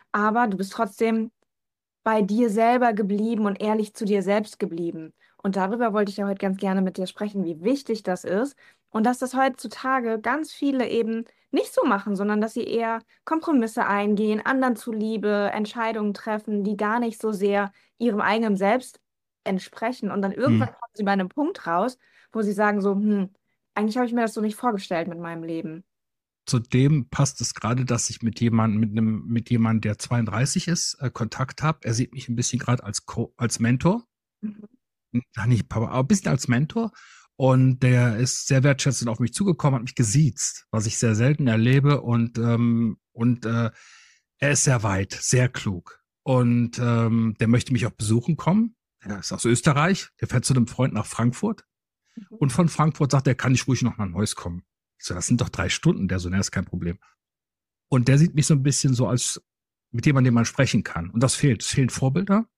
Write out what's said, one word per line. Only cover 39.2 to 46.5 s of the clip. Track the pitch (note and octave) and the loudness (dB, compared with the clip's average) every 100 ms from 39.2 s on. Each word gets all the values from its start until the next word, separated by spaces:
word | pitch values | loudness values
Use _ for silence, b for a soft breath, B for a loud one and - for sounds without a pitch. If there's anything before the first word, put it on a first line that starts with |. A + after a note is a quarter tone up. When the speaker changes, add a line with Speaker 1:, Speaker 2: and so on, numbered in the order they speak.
| A#2+ | -2
Speaker 2:
zugekommen, | - G3+ E3 D3+ C3 | 0 0 2 2 0
hat | |
mich | B2 - | -2 -2
gesiezt, | A2+ C3 D#3 - - - - | 2 4 2 0 -6 -8 -6
was | A2 G#2+ | -2 -2
ich | - | 0
sehr | A#2+ G#2+ | 0 4
selten | B2 D3+ C3+ | 2 2 2
erlebe. | A2 A#2 C3+ C#3+ D3 | 4 4 4 4 2
Und, | - A#2 A#2 A#2 | 2 0 0 0
ähm, | A#2 A#2 A#2+ A#2 A#2 F#2+ _ | 0 2 2 2 0 -4 _
und, | - A#2 A#2+ A2 | -2 0 0 0
äh, | A#2 A#2 B B B B B _ _ | -2 -2 B B B B B _ _
er | C#3 | 0
ist | C#3 | 2
sehr | - B2 | 2 2
weit, | G2+ F#2+ G2 | 2 -2 -4
sehr | - - B2+ B2 | -6 0 2 2
klug. | - - F2+ - - _ _ | 0 -6 -6 -10 -20 _ _
Und, | - B2+ B2 | 0 2 4